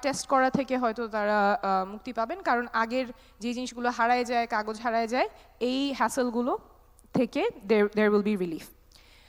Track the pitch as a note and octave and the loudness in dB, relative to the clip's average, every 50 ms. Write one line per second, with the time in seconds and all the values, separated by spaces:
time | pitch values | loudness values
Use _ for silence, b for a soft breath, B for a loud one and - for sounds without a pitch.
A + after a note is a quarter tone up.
0 | - C#4 - - - - C#4+ C4 C4 C4 C4 C#4+ C4+ - C4 B3+ B3 A#3 A3 A#3 | -2 -4 -4 -4 -2 0 2 4 4 4 2 0 0 0 -2 0 0 0 -2 -2
1 | A#3 A3 G#3 G#3+ G#3 G#3 G#3 G#3+ G3+ G3+ G#3 - - G3 F#3+ F#3+ F#3 F#3+ G3+ G#3+ | -4 -4 -2 -2 0 2 2 4 4 4 2 2 0 0 0 0 0 -2 -6 -12
2 | - C4 A#3+ - A3+ A#3 E4+ G4 F#4+ - B3+ A#3+ A#3+ A#3+ - A3+ A3+ A3+ A#3 C4 | -12 -8 -6 -4 -4 -4 -6 -4 0 0 2 2 0 0 -2 -2 0 0 0 -2
3 | C4 A#3 B3 b b b b - G#3 A#3+ A#3+ A#3+ B3+ A#3+ A#3 A#3+ A#3+ A#3+ A#3+ A#3+ | -2 -4 -6 b b b b -8 -6 -6 -4 -4 -6 -8 -6 -4 -2 -2 0 2
4 | A#3 A#3 B3 B3 B3 A3+ B3 A#3+ A#3 A3+ A#3+ G#3+ G#3+ G#3+ A3 G#3+ A#3 B3 A3+ A3+ | 2 4 4 2 2 0 0 0 0 0 -2 -2 -2 -4 -6 -6 -4 -2 0 0
5 | A#3 A3 A#3 B3+ E4+ A4 B B B B B - A3+ B3 B3+ C4+ C#4 C#4+ C4+ - | 0 0 0 0 0 -2 B B B B B -4 -2 -2 0 0 -2 -2 0 0
6 | A#3+ G#3+ - - B3 B3 A3+ A#3+ A#3+ B3+ F4+ A4 - - - - - _ _ - | -2 0 0 0 -2 -2 -2 -2 -2 -2 -2 -4 -6 -10 -20 -20 -20 _ _ -20
7 | - - - - B3+ - - C#4+ F4+ A#4+ - - - G3 A3 G#3+ G3+ G#3 - G#3+ | -12 -4 -2 0 0 0 0 -2 -2 -2 -2 -4 0 2 4 4 4 4 4 2
8 | G#3+ G#3 G#3 G#3 G3+ G#3 G#3+ F#3+ F#3 F3 D#3+ D3+ - - - - _ b b b | 4 4 4 4 2 2 0 0 -2 -4 -6 -8 -12 -16 -20 -20 _ b b b
9 | b b b b b | b b b b b